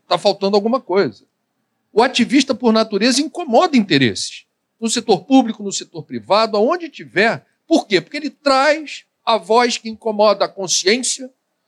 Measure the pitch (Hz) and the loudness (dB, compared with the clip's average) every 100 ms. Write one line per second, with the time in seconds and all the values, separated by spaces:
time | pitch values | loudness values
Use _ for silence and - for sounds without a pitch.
0 | - 175 208 196 196 202 214 254 - 208 | -4 0 0 -2 0 0 0 -4 -2 -2
1 | 147 - _ _ _ _ _ _ _ 202 | -2 -4 _ _ _ _ _ _ _ 0
2 | 262 254 196 269 - 233 240 220 220 196 | 2 2 2 2 0 0 2 2 0 0
3 | 240 254 302 339 320 226 359 262 196 143 | 0 0 -2 -6 0 2 4 2 2 2
4 | 123 90 - - _ _ _ - 226 240 | 0 -2 -12 -14 _ _ _ -10 -6 -6
5 | 233 190 262 269 226 - 202 - - 165 | 0 -2 4 2 4 -4 -8 -10 -12 -16
6 | - 120 104 202 226 208 240 349 320 - | -12 -12 0 0 2 0 0 0 -6 -16
7 | 147 104 208 131 _ _ - 330 - 170 | -8 -2 0 -2 _ _ -2 0 2 -2
8 | - 294 302 _ 285 269 294 302 285 - | -2 -10 -10 _ 0 2 2 0 -4 -16
9 | _ _ - 220 180 233 240 - 226 220 | _ _ -4 -4 2 2 2 -2 -10 -10
10 | 226 208 214 196 175 - 185 - 190 247 | -8 0 2 2 -2 -4 -6 -2 0 0
11 | 247 - 262 _ _ _ | -2 -8 -12 _ _ _